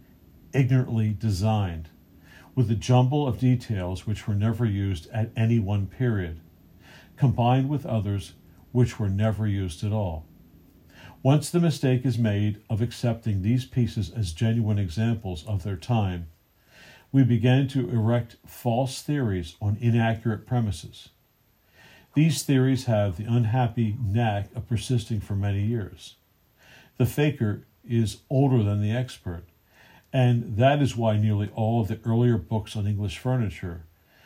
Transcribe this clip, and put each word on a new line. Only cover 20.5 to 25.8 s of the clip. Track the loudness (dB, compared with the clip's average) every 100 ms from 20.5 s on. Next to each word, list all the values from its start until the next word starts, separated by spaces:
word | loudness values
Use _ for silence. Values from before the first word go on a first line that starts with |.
| -2 -2 -4 -10 -18 -20 _ _ _ _ _ _ _ -20 -20 _
These | 2 2 2
theories | 2 2 4 2 2
have | 2 0 -2
the | 0
unhappy | 0 2 2 0 0 -2 -2
knack | -2 0 0 -2 -6 -10
of | -6
persisting | -4 -2 -2 -2 -6
for | -4 -4
many | -2 -2
years. | -2 -2